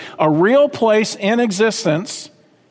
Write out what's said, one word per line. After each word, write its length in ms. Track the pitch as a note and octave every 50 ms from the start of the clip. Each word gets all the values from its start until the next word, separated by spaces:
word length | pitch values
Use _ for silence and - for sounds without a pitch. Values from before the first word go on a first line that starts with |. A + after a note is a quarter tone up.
| - - - -
a 100 | D#3+ D#3
real 380 | D3+ D#3 F3+ G#3+ B3+ C#4+ D4
place 480 | C#4+ C#4+ - A#3 A3 G#3+ G#3+ A3 - -
in 240 | - G3+ G3 A#3 A#3+
existence. 880 | A#3+ A3+ F#3 F#3 A3 A3+ G3 - - F3+ D3+ D#3+ G#3+ - - - - - _ _ _ _ _ _ _ _